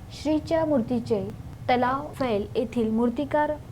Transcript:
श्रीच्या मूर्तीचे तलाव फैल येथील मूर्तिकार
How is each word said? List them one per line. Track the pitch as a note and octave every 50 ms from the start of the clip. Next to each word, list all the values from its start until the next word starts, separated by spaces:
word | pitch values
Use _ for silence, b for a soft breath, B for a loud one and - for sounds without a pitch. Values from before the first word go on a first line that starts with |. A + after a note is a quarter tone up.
| - -
श्रीच्या | - - - D4 D#4 D4+ - - E4 D#4+ D#4+
मूर्तीचे | D#4 D4 B3 A3 - B3 A#3 A#3 - A3+ G3 F#3+ G#3 A3 - - - - - - -
तलाव | B3 A#3+ B3 B3 C4+ C#4 D4+ D4+ -
फैल | - C4+ A#3+ G#3+ G3+ G#3+ - -
येथील | - B3+ A3+ - B3 A3+ A3
मूर्तिकार | A3 A3+ A#3+ A#3+ A#3+ D4 D4 C#4 - D4 D4+ D4+ D4+ D4 - -